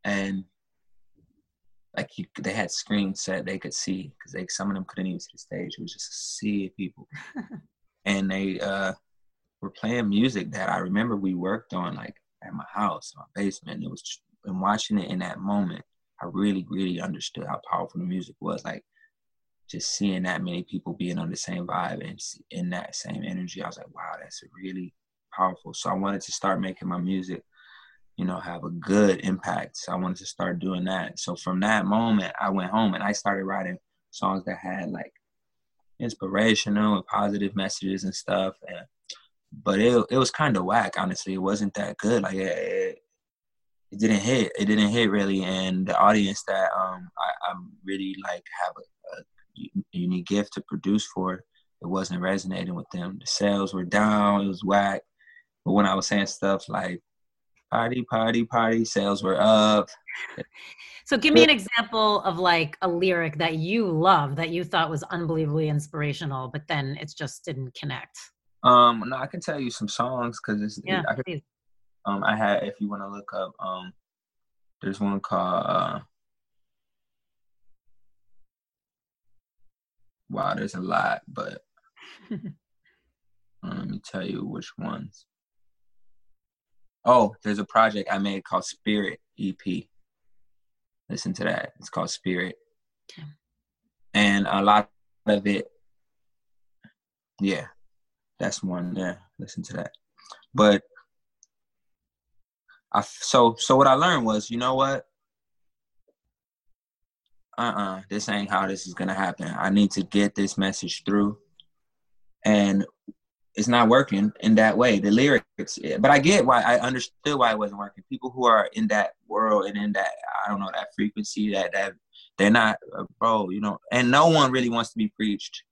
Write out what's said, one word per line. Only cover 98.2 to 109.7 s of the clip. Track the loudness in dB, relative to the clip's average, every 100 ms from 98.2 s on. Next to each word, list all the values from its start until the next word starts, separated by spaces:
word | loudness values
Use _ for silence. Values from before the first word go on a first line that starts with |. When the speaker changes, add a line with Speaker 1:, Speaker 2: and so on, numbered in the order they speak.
| _ _
Speaker 1:
that's | -6 -4
one. | -4 -4 -4
Yeah, | -4 -6 -6 _ -16
listen | -12 -10
to | -10 -10
that. | -10 _ _ _ -20 -20 _
But | 4 6 6 _ -20 _ _ _ _ _ _ _ _ _ _ _ _ _ _ _ _ _ -20 _
I | -2
f-, | -2 -8
so, | 2 6 6 4
so | 4 6
what | 8
I |
learned | 6 4 4 2
was, | 0 -2
you | -2
know | 0 2
what? | 0 0 -8 _ _ _ _ _ _ _ _ _ _ _ _ _ _ _ _ _ _ _ _ _ _ _ _ -4
Uh-uh, | -2 -2 -4 -6 -8
this | -8 -4
ain't | -4 -2
how | -2 -2
this | -4 -8
is |
gonna | -6 -4
happen. | -2 -2 -4 -8 -2
I |
need | 2